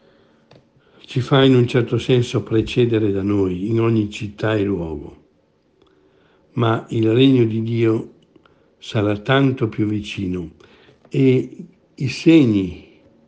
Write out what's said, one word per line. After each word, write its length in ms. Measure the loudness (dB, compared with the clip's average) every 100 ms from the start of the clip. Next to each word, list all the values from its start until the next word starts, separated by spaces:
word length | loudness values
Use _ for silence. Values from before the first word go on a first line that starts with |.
| _ _ _ _ _ -20 _ _ _ _
ci 200 | -8 -6
fa 240 | 0 4
in 100 | 6
un 140 | 4 2
certo 300 | 0 0 -2
senso 440 | 0 0 0 -4
precedere 680 | -2 -2 0 0 0 0 0
da 100 | -2
noi 460 | -2 0 0 -2 -2
in 120 | 0
ogni 300 | 2 0 -2
città 460 | -6 -12 -6 -2 -2
e 80 |
luogo, 600 | -2 -4 -6 -10 -14 -20 _ _ _ _ _ _ _ _ _ _ _ _ _
ma 340 | -4 -2 -2 -4
il 240 | -2 2
regno 320 | 4 4 4
di 180 | 2 -2
Dio 520 | -4 0 0 0 -4 _ _ _ _ _ _ _
sarà 380 | -8 -4 -2 -4
tanto 500 | -2 0 0 0 -4
più 180 | -4 -4
vicino 680 | -4 -6 -8 -6 -6 -8 -16 -20 _ _ _ _
e 460 | 2 2 2 -2 -12 -20 _ _
i 140 | -8 -8
segni 960 | 0 4 6 6 2 -2 -8 -18 _ _ _